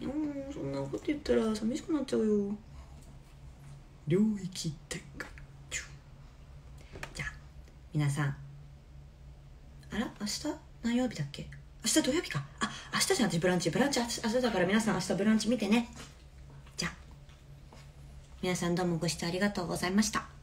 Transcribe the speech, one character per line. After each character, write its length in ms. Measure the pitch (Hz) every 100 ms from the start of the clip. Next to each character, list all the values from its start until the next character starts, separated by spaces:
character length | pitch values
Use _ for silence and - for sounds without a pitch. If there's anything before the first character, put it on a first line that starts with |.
う 60 | 240
ん、 460 | 294 302 277 277
そ 60 | -
ん 100 | 139
な 60 | 139
こ 180 | 139 -
と 60 | -
言 100 | 294
っ 20 |
た 160 | -
ら 180 | 240 220
寂 220 | 214 226 311
し 60 |
く 100 | -
な 80 | 302
っ 40 |
ち 100 | 254
ゃ 20 | 233
う 80 |
よ。 320 | 220 208 202 208 - - - - - - - - - - - - - - 147
領 140 | 185 220 202
域 300 | 180 - 165 - -
展 140 | 170 - -
開。 100 | - - - - - - - - - - - - - - - - - - -
じ 100 | -
ゃ 40 | -
あ、 60 | - - - - - -
皆 160 | 156 143
さ 160 | 143
ん。 120 | 143 - - - - - - - - - - - - - - - -
あ 80 | 202
ら？ 160 | 294 -
明 60 | 208
日 200 | - 294 359 - -
何 140 | 226 240
曜 120 | 254
日 60 | -
だ 80 |
っ 40 | 143
け？ 180 | - - - - -
明 40 | -
日 140 | 311
土 100 | 254
曜 100 | 320
日 80 | 359
か。 160 | - - -
あ、 100 | - - -
明 60 | 214
日 140 | - 381
じ 60 |
ゃ 40 | 180
ん、 40 |
私 80 | 170
ブ 100 | 180
ラ 80 | 175
ン 20 |
チ。 100 | 170
ブ 100 | 185
ラ 100 | 277
ン 20 |
チ、 100 | 247
明 60 | 233
日、 160 | -
明 80 | 226
日 100 | 247
だ 100 | 247
か 80 | 190
ら 60 | 180
皆 140 | 220
さ 120 | 214
ん 20 |
明 60 | 175
日 120 | -
ブ 120 | 185
ラ 100 | 208
ン 40 | 220
チ 120 | 214
見 80 | 247
て 100 | 202
ね。 220 | 233 233 - - - - - - - - -
じ 80 | -
ゃ 20 |
あ。 40 | - - - - - - - - - - - - - - -
皆 160 | 180 180
さ 100 | 175
ん 60 |
ど 100 | 175
う 20 | 180
も 100 | 165
ご 120 | 170
視 100 | -
聴 80 | 175
あ 40 |
り 80 | 185
が 100 | 208
と 140 | 196
う 20 | 170
ご 100 | 170
ざ 120 | 175
い 20 |
ま 120 | 196
し 80 | 214
た。 160 | - - -